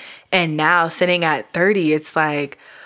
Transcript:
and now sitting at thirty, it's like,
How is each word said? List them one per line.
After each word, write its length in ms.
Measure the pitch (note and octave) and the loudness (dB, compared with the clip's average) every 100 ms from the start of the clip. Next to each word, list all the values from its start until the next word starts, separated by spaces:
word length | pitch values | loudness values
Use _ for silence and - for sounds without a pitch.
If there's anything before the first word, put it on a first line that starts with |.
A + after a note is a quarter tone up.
| - - _ | -20 -20 _
and 240 | F#3 E3+ D#3 | 0 0 0
now 320 | D#3 F3 E3 | 2 2 2
sitting 360 | - F3+ F3+ | 0 0 2
at 280 | E3 D3 - | 0 -2 -4
thirty, 400 | E3+ F#3 G#3 D#3+ | 0 0 2 2
it's 220 | D3+ D#3 - | 0 -2 -2
like, 420 | D#3 D3 C#3+ - - - | -2 -2 -6 -10 -20 -20